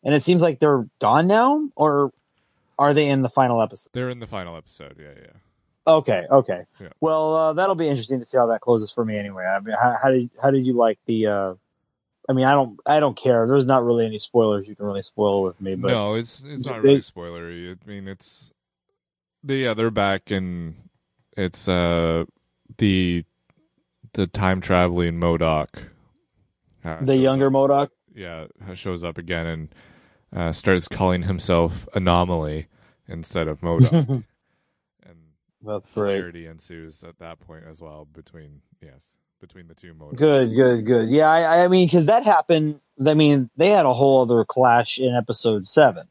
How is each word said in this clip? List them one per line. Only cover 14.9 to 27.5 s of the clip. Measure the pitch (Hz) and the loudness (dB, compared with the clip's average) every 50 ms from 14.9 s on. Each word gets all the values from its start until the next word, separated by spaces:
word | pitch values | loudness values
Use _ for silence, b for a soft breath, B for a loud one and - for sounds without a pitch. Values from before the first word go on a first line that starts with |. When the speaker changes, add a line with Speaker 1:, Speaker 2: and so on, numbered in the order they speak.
| 98 98 95 | -6 -8 -10
Speaker 1:
spoil | - _ - 107 101 98 101 95 | -10 _ -2 0 2 2 2 0
with | 92 87 _ | -2 -4 _
me, | 98 95 95 | -8 -8 -6
but | 90 120 123 | -4 -2 -2
Speaker 2:
No, | 127 113 101 101 107 | -2 -2 -2 -4 -4
it's, | 113 117 120 - - 131 | -6 -6 -8 -14 -20 -18
it's | 143 147 135 127 | -16 -12 -10 -10
not | 139 123 113 113 | -10 -8 2 4
Speaker 1:
they | 135 | 4
Speaker 2:
really | 139 135 | 4 4
spoilery. | - - _ 92 85 85 85 85 85 85 87 85 87 87 92 90 _ | 2 -6 _ -14 -14 -12 -12 -12 -14 -12 -12 -12 -14 -14 -16 -18 _
I | 101 | -18
mean, | 104 101 98 | -16 -14 -14
it's, | 95 98 90 - - - - - _ _ _ _ _ _ _ _ _ _ _ _ _ _ _ _ _ _ _ - | -14 -16 -18 -20 -20 -20 -20 -20 _ _ _ _ _ _ _ _ _ _ _ _ _ _ _ _ _ _ _ -8
they, | 139 135 135 131 | -6 -4 -2 -2
yeah, | 120 110 | -4 -2
they're | 107 113 117 | -2 -2 -2
back, | 107 107 101 101 98 95 _ - | 0 0 0 0 0 -2 _ -4
and | 104 95 92 90 90 87 85 82 80 - - - _ _ _ _ _ _ _ _ _ | -4 -4 -4 -6 -8 -8 -10 -12 -14 -16 -20 -20 _ _ _ _ _ _ _ _ _
it's, | - 95 90 - - - - | -6 -6 -6 -6 -8 -4 -2
uh, | 92 87 87 85 85 85 85 82 82 85 82 - _ _ _ _ _ _ _ _ - - | 0 0 0 0 0 0 0 0 0 -2 -4 -6 _ _ _ _ _ _ _ _ -6 -2
the, | 113 101 95 92 92 87 87 85 80 _ _ _ _ _ _ _ _ _ _ _ _ _ _ _ _ - _ | 0 2 2 2 0 0 -2 -4 -6 _ _ _ _ _ _ _ _ _ _ _ _ _ _ _ _ -14 _
the | - 98 | -4 -4
time | 87 _ - 98 92 92 92 | -4 _ -2 -2 0 -2 -2
traveling | 87 - 92 90 90 90 87 87 87 85 82 85 | -2 0 2 2 2 2 0 -2 -2 -2 -2 -2
modok. | 85 85 85 80 82 80 78 76 71 - - - - - _ _ _ _ _ _ _ _ _ _ _ _ _ _ _ _ _ _ _ | -2 -2 0 0 0 0 0 -2 -4 -6 -12 -20 -20 -20 _ _ _ _ _ _ _ _ _ _ _ _ _ _ _ _ _ _ _
Uh, | 85 80 82 | -12 -10 -6
Speaker 1:
The | 135 131 135 | -2 0 2
Speaker 2:
shows | 131 127 | 4 4
Speaker 1:
younger | 135 135 135 135 | 2 2 2 0
Speaker 2:
up. | 139 | 2